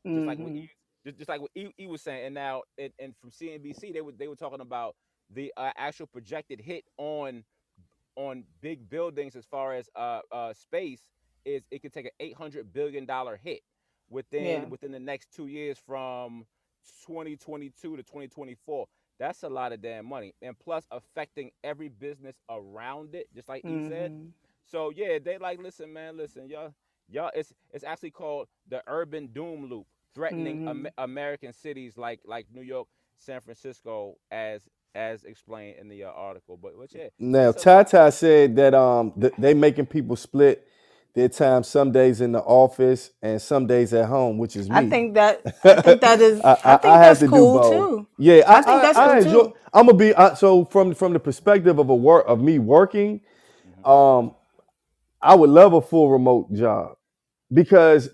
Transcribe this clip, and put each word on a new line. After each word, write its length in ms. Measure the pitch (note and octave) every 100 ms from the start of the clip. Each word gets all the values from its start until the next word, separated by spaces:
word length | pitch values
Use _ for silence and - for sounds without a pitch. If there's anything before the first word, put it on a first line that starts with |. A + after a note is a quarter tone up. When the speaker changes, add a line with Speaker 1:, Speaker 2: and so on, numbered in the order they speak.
| F3+
Speaker 1:
Just 140 | D#3+ D3+
like 120 | D3
what 140 | E3
Speaker 2:
Mm-hmm. 40 | D3+
Speaker 1:
E, 120 | D#3+ _ _ _ C#3
just, 120 | C#3
just 120 | D3+
like 120 | D3+
what 100 | D#3 F#3
E, 120 | G3+ _
E 80 | F#3+
was 140 | D#3
saying, 240 | D#3 C3 C3
and 80 | C#3+
now, 280 | C#3 C3 - _
and, 160 | C#3 _
and 160 | C3+ A#2
from 140 | A#2+
C 220 | _ E3
N 80 | D3+
B 100 | C#3+
C, 180 | C#3 G#3
they 100 | D#3+
were, 100 | D3+
they 140 | A#2 C#3+
were 80 | C#3+
talking 260 | D3+ C3+
about 340 | B2+ B2 A#2 - _ _ _
the, 200 | A2 C#3 -
uh, 140 | C3 -
actual 300 | C#3 - D3+
projected 540 | B2 G#2+ D#3 - B2
hit 240 | A#2 E3+ _ _
on, 460 | D3 D3+ C#3 A#2+ A2 _ _ _ F2+ _ _ -
on 300 | C#3 C3 G#2+ _
big 280 | D3+ D#3 G#2+
buildings 460 | D#3 E3+ C#3+ C#3 B2+
as 100 | A2
far 280 | C#3 C3+
as, 160 | B2+ A#2+ -
uh, 260 | A#2+ A#2 -
uh, 220 | A#2+ A#2
space 480 | A2 _ E3+ F3+ B2+ _ _ _ _ C3+
is 180 | C#3 _
it 100 | C#3+
could 120 | D3
take 120 | D3+ B2
an 60 | -
eight 160 | D#3 C#3+
hundred 380 | D#3 D3 A2
billion 320 | G#2 D3 C#3 C3
dollar 340 | C3 B2+ G#2
hit 180 | D#3 C3+ _ _ _ _ _
within, 340 | B2 - D3 F3
Speaker 2:
Yeah. 200 | D#3+ -
Speaker 1:
within 260 | B2+ C#3+
the 80 | C3+
next 340 | C3 C#3 _ _
two 120 | C#3+
years 320 | D3 D3 C3+
from 680 | _ C3+ C3 B2 B2 A#2 A2 _ _ _ _ _ _
twenty 320 | E3 D#3+ D3
twenty-two 600 | - D3+ C#3+ _ E3 D#3
to 60 |
twenty 240 | - D3 C#3
twenty-four. 580 | _ C3+ B2 - C#3+ A2 _ _ -
That's 240 | C3+ F3
a 60 | D#3+
lot 240 | C3 B2
of 80 | A#2
damn 240 | A#2 A2+ A2+
money. 260 | C3+ G2+ _
And 160 | B2+ B2
plus 260 | - D#3+ _
affecting 600 | A#2+ _ - D3 - B2 _
every 260 | D3 D3 D3+
business 460 | G#2+ C#3 C#3 C3+ _ _
around 640 | A2+ G2 G#2 B2 C#3+ D#3 F3
it, 120 | - A#2+
just 140 | A#2+
like 160 | C3+ E3+
E 120 | D#3+
said. 320 | D3+ E3 E3+
Speaker 2:
Mm-hmm. 160 | D#3 D#3+ _ _ _ _
Speaker 1:
So 260 | E3 D#3 D3+
yeah, 240 | G3+ D#3+
they 140 | C#3+ F#3
like, 220 | F#3 F3+
"Listen, 320 | F3+ _ D#3
man, 240 | D#3 D#3+ D#3+
listen, 320 | D3 C3+ C3
y'all, 240 | D3+ D#3 D3 _ _ _
y'all, 220 | A#2 E3 -
it's, 180 | D3+ _ _
it's 120 | C#3+ C#3+
actually 260 | E3 E3
called 360 | _ D#3+ D3 B2 _ _
the 120 | B2+ -
urban 400 | D#3 E3 D#3 C#3
doom 420 | A#2+ E3+ D#3 C3+
loop, 180 | A#2 F#2+ _ _ C3
threatening 440 | D#3+ E3+ D#3+ D#3 D#3+
Am-, 200 | D3+ D3
Speaker 2:
Mm-hmm. 120 | -
Speaker 1:
American 540 | B2+ C3+ C#3+ C#3+ C3
cities 440 | A#2+ D#3 C3+ B2 A2
like, 240 | A#2+ A2+ -
like 220 | A2+ G2+
New 80 | B2
York, 240 | B2+ C3 A#2+ _ _ _
San 240 | - B2+
Francisco, 760 | A#2+ A#2 C3+ B2 A2+ A2 G2+ _ _
as, 360 | A2 A2 G#2+ _ _ _ G2+
as 280 | A2+ A2+ F2
explained 520 | A2+ _ A2 G#2 D2+
in 100 | G#2
the, 160 | G2+ F#2+
uh, 40 |
article." 460 | - G2 F#2+ _ F2
But, 160 | F#2+ F2
but 140 | C3
yeah, 160 | - C#3 -
Speaker 3:
Now, 320 | B2 C3 B2
Speaker 1:
it's 60 | -
a 60 |
Speaker 3:
Tata 480 | F#3 F#3 G3+ F#3 D#3
said 440 | - E3 D3+ C#3+ A#2
that, 160 | C#3
um, 400 | C3+ B2+ A#2+ A2 G2
th-, 140 | A#2+ -
they 160 | C3+
making 340 | D3 D3 C#3 C3
people 280 | D3+ A#2 A#2
split 500 | - C#3 C#3+ - _ _ _ _ _
their 160 | - B2
time 340 | - C#3 B2+
some 280 | A#2 D3 C#3
days 300 | B2+ B2+ A#2
in 120 | B2
the 80 | A#2
office 680 | - B2+ C3 - B2+ B2+ - _
and 200 | A2 A2
some 260 | - C#3+ A#2+
days 260 | B2 A2+
at 140 | A2+ A2+
home, 300 | C3+ B2 A2
which 180 | A2+ G2+
is 140 | G2
Speaker 2:
I 120 | B2
Speaker 3:
me. 20 |
Speaker 2:
think 320 | - A#3+ A#3 G#3
that, 280 | G#3 G3+ - - F#3+ F#3+
I 60 |
think 200 | - B3+
that 200 | A#3+ A3+
is, 200 | A3+ G#3+
Speaker 3:
<laughs> 20 |
I, 140 | C3+ B2+ B2+
Speaker 2:
I 100 | C3+
Speaker 3:
I, 20 |
Speaker 2:
think 220 | D3 E3
Speaker 3:
I 40 |
have 160 | E3+ C#3+
Speaker 2:
that's 20 |
Speaker 3:
to 60 | C#3+
do 200 | D4 -
Speaker 2:
cool, 0 |
Speaker 3:
both. 420 | B3+ A#2+ A2 G4
Speaker 2:
too. 180 | A3 G#3 -
Speaker 3:
Yeah, 260 | D3 E3 E3+
I, 120 | A3+
Speaker 2:
I 20 |
think 180 | C4 C4
Speaker 3:
I, 20 |
Speaker 2:
that's 160 | C4 C4
Speaker 3:
I 20 |
Speaker 2:
cool, 180 | C#4+ C4
Speaker 3:
enjoy, 260 | F3 A3+ A3+
Speaker 2:
too. 80 | - -
Speaker 3:
I'm 140 | G3+ A#3+
gonna 100 | F#3
be, 180 | G#3+ F#3
I, 200 | F#3+ C3+
so 300 | G3 F#3 F3
from, 280 | G3 F#3+ D#3+
from 180 | F#3
the 60 | E3
perspective 600 | D3 C3+ - G3+ F3 D3+
of 100 | C3
a 60 | B2
work, 300 | C3 E3 -
of 140 | A#2
me 180 | C#3 D#3
working, 640 | A2 D3 F#3+ G#3 G#3 G#3 _ _ _ _ _
Speaker 1:
Mm-hmm. 180 | _ C3+
Speaker 3:
um, 500 | C#3 C#3 B2+ A#2+ _ _ _ _ _ _ _ _ -
I 140 | D3+ F#3
would 140 | D3+
love 220 | D3+ G3
a 80 | E3
full 280 | - E3 D3
remote 420 | C3+ B2+ B2 -
job 440 | G2+ A#2 G#2 F2 - _ _ _ _ -
because 560 | C3+ F3 F#3+ D#3+ D3+ C3